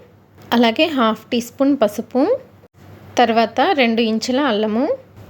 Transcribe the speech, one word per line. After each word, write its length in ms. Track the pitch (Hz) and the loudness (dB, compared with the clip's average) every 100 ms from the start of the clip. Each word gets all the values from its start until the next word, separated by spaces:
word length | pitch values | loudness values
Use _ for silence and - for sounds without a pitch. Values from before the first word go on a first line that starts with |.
| - - _ - - 240 | -10 -20 _ -20 -2 2
అలాగే 280 | 240 226 320 277 | 2 2 -2 0
హాఫ్ 300 | 226 214 - | 0 -2 -6
టీ 60 | 240 233 | -6 -6
స్పూన్ 280 | - 277 277 | -2 0 2
పసుపు, 400 | 208 - - 254 320 508 - - - _ - - - - | 0 -2 -6 -2 0 -2 -6 -20 -20 _ -20 -20 -8 0
తర్వాత 400 | 233 226 226 226 302 302 | 2 2 0 0 0 2
రెండు 200 | 240 226 233 | 0 0 0
ఇంచుల 280 | 220 - 254 294 | -2 -2 -2 0
అల్లము, 340 | 208 214 214 302 539 - - - | 0 -2 -2 -2 -4 -10 -20 -2